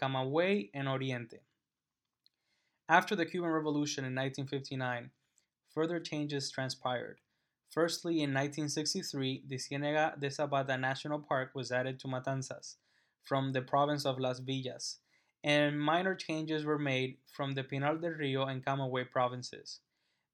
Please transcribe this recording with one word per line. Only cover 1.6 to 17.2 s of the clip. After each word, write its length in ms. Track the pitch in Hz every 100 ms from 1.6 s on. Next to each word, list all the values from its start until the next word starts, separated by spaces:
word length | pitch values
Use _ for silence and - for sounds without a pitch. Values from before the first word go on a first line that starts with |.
| _ _ _ _ _ _ _ _ _ _ _ _ -
After 280 | 170 180 196
the 100 | 160
Cuban 240 | 180 170
Revolution 540 | 160 151 147 147 -
in 100 | 131
nineteen 320 | 127 135 135 135
fifty-nine, 640 | 139 139 131 127 120 127 _ _ _ _ _ _
further 240 | 151 165 170
changes 540 | 165 151 147 143 139
transpired. 680 | - 131 - 127 120 110 - _ _ _ _ _
Firstly, 540 | 156 170 170 175 165
in 100 | 143
nineteen 360 | 135 143 151 147
sixty-three, 760 | - 151 190 - 139 131 135 139
the 80 | 131
Ciénaga 640 | - 143 147 151 156 -
de 100 | 143
Zapata 480 | 139 143 139 135 127
National 400 | 135 131 147 147
Park 320 | - 139 131 139
was 160 | 120
added 260 | 123 131 131
to 80 | 135
Matanzas, 680 | 127 131 135 131 - - - _ _ _ _
from 280 | - 139 135
the 100 | 131
province 440 | 127 139 147 147 143
of 140 | 127
Las 180 | 127 127
Villas, 600 | 127 135 127 - - - _ _ _ _
and 360 | 147 147 147 147
minor 340 | 151 170 190
changes 500 | 185 - 156 156 156
were 140 | 151 151
made 380 | 143 131 131 131